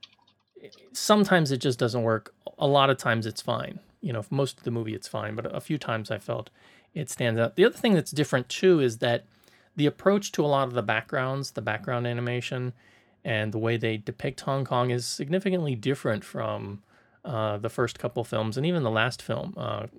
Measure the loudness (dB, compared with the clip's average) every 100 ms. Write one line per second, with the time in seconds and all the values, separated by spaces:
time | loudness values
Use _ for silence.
0 | -20 _ _ _ _ -20 -20 -20 -14 -2
1 | 4 6 6 4 4 0 0 0 0 0
2 | 0 0 -2 -18 -18 -2 4 6 6 4
3 | 2 0 0 -6 -4 -4 -4 -12 -18 _
4 | -6 -6 -2 -2 -2 -4 -6 -4 -4 -8
5 | -8 -6 -6 -6 -6 -8 -4 -4 -2 -4
6 | -4 -6 -4 -6 -8 -16 -20 -20 _ -8
7 | -6 -2 0 2 2 4 2 4 2 4
8 | 2 -2 0 0 -2 2 6 6 4 2
9 | 0 0 -4 _ _ _ _ 0 0 2
10 | 4 2 2 0 2 2 2 0 0 0
11 | 0 -2 -2 -2 -6 -6 -4 -4 -2 -2
12 | -2 -2 -2 -4 -4 -6 -6 -8 _ _
13 | _ _ -2 0 0 0 0 0 0 -2
14 | -6 -8 -8 -6 -4 -2 0 0 2 0
15 | -4 -6 -2 -2 0 0 0 -2 -2 0
16 | 0 -2 -4 -6 -4 -4 -6 -10 -14 _
17 | _ _ -6 -2 -2 -2 -4 -2 -2 -2
18 | -6 -4 -4 -2 -2 -2 0 2 2 2
19 | 2 0 -6 -6 -6 -6 -6 -6 -8